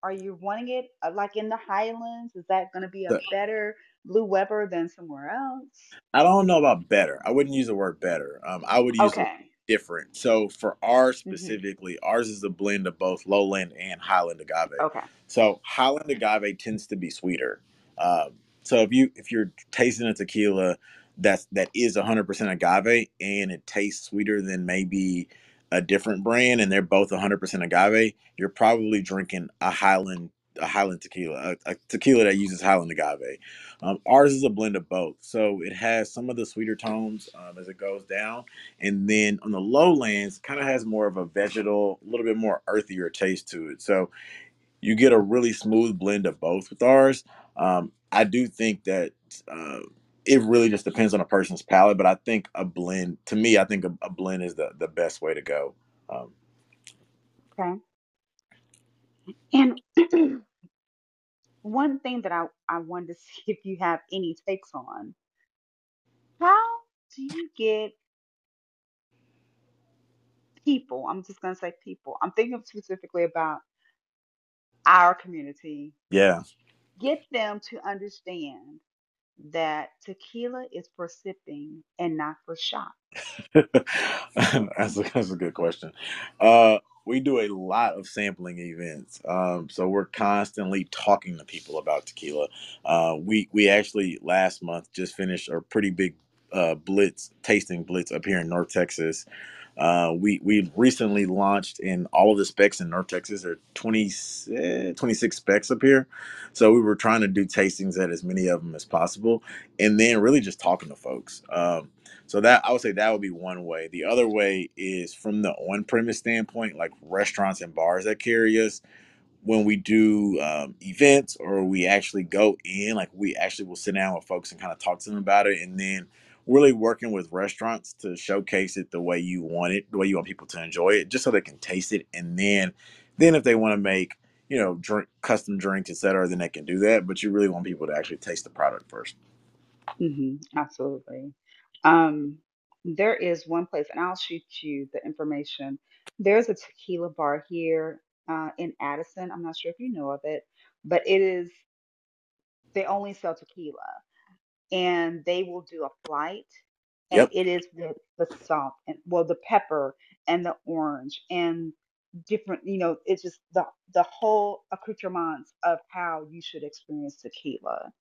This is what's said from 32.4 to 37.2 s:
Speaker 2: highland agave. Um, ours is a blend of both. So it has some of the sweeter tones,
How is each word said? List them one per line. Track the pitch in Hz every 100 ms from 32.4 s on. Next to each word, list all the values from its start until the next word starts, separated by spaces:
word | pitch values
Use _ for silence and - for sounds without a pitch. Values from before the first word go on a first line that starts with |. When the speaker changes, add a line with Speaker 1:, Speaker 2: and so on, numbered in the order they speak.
| 101 90
Speaker 2:
highland | 92 95 85
agave. | 78 76 71 64 67 - - - -
Um, | 90 98 -
ours | 131 143
is | 135
a | 135
blend | 104 110 98
of | 85
both. | 92 82 76
So | - 113 107 98
it | 87
has | 92 113 113 104
some | - 123
of | 120
the | 110
sweeter | - 110
tones, | 107 113 110 110 107